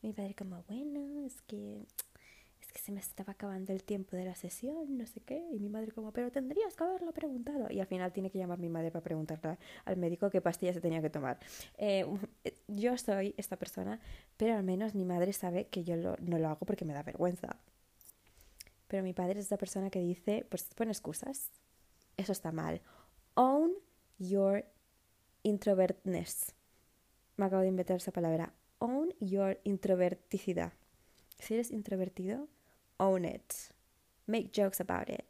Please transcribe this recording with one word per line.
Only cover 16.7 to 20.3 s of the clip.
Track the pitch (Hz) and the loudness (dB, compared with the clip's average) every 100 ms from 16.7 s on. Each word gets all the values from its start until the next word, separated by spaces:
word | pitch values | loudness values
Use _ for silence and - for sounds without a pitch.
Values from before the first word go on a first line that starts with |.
| 196 | -2
me | 165 | -2
da | 143 | -4
vergüenza. | 147 - 180 180 - - _ _ _ _ - - _ - - - - _ _ | -6 0 0 0 -6 -10 _ _ _ _ -20 -20 _ -20 -20 -20 -20 _ _
Pero | 196 | -2
mi | 190 | -2
padre | 180 180 190 | 0 0 0
es | 196 | 0
esa | 202 | -2
persona | 190 - 190 | 0 -2 -2
que | 190 | 0
dice, | 175 180 - | 0 0 2